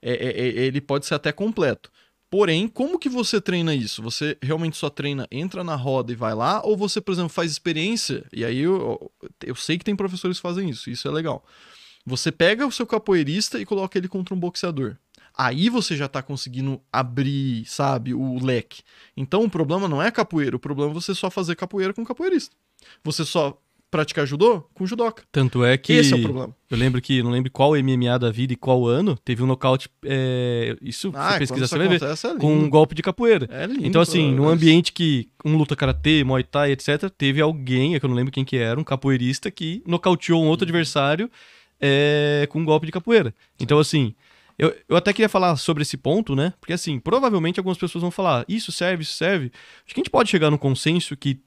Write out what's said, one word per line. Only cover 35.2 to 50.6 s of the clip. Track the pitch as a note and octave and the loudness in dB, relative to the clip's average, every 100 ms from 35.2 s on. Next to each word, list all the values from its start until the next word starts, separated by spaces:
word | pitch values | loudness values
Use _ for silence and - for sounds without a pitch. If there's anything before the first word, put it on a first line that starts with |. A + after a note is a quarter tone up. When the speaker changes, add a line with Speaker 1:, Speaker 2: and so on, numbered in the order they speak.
| A2 _ D3+ | -2 _ 0
Speaker 2:
um | D#3 | 2
luta | D3 D3 | 2 0
karatê, | C3+ C3 D3 D#3 C3 | 0 0 2 4 4
muay | C3 | 0
thai, | B2+ D3 C#3+ | 0 0 2
et | C3+ | 0
cetera, | - D3 F#3+ | 0 -2 -2
teve | _ C#3 C#3 | _ 0 2
alguém, | D#3 D#3+ C3 B2+ C#3 E3 | 2 0 0 2 2 0
é | |
que | C3+ | 0
eu | |
não | B2 | 0
lembro | B2+ | 0
quem | C#3 | -2
que | C3 C3 | -2 0
era, | A#2 A#2+ | 0 -2
um | |
capoeirista | D#3 C3+ C#3 C3 B2 C3+ - | -2 -2 2 2 0 -2 -6
que | - D#3+ F#3 - | -8 -8 -8 -4
nocauteou | E3+ - F3 - E3 | 0 2 2 2 2
um | D#3 | 4
outro | D#3+ F3+ | 2 0
Speaker 1:
Uhum. | |
Speaker 2:
adversário, | E3+ D#3+ D3+ C#3 D#3 A#3 _ - - _ _ | 0 0 0 0 0 -2 _ -20 -20 _ _
é, | C#3+ C#3 D3 D3 D3 D3 D3 | 2 4 4 2 2 0 0
com | D#3 | -2
um | D#3+ | 2
golpe | D3+ D#3+ | 2 2
de | |
capoeira. | F#3 F3 A3+ C3+ | -6 4 4 4
Speaker 1:
Sim. | - _ _ | -4 _ _
Speaker 2:
Então, | A#2+ D3 | 2 4
assim, | D3+ D#3 B2 - _ _ _ _ | 4 2 0 -2 _ _ _ _
eu, | D#3+ - _ | 0 0 _
eu | E3+ | 2
até | F3+ | 2
queria | G3+ A3 | 2 2
falar | G3 F#3 D3+ | 4 2 0
sobre | - D#3 | 0 -2
esse | D3 C3+ | -2 -4
ponto, | - F3 A3+ C3+ | 0 0 0 0
né? | D#3+ - | 0 -4
Porque, | - | -6
assim, | F3 - C#3 | -6 -4 -6
provavelmente | D3 A3+ C4+ G3+ E3 F3 | 0 2 2 0 0 -2
algumas | F#3 F3+ | -4 -2
pessoas | F3 - | -4 -2
vão | F3 | -4
falar, | - F#3 C3+ A#2+ | -2 0 0 0
"Isso | G#3+ G#3+ | -6 -6
serve, | E3+ F3 F3+ | -4 -2 -2
isso | D#3 | -4
serve." | - D#3+ G3 B2+ - - - _ | -4 0 0 -2 -8 -20 -20 _
Acho | |
que | - | -6
a | |
gente | E4 | -2
pode | - A#3 | 2 2
chegar | F#3+ D3+ | 4 4
num | |
consenso | D3 | 2